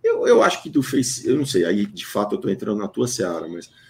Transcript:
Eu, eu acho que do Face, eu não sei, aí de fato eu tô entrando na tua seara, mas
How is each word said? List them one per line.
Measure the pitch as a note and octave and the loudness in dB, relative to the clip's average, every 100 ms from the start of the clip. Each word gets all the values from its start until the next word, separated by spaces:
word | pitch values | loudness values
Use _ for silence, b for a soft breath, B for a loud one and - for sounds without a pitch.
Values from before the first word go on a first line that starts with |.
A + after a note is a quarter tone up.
Eu, | A4+ A#4+ | 0 2
eu | B4 - | 6 6
acho | F3+ - | 6 0
que | D#3 | 0
do | D3 | 0
Face, | C3 C#3+ B2 - - | 2 0 0 -2 0
eu | C#3+ | 0
não | |
sei, | C#3 F#2 | 2 2
aí | E2+ G2+ | 2 0
de | G#2 - - | -2 -6 -6
fato | G2+ G#2 G2 | -4 -2 -2
eu | |
tô | G#2 | -4
entrando | F#2+ G#2+ G#2+ | -4 -4 -4
na | G#2 | -4
tua | - B2 | -2 -2
seara, | - F2+ E2 D#2+ | -2 -4 -4 -8
mas | E2+ - b | -12 -14 b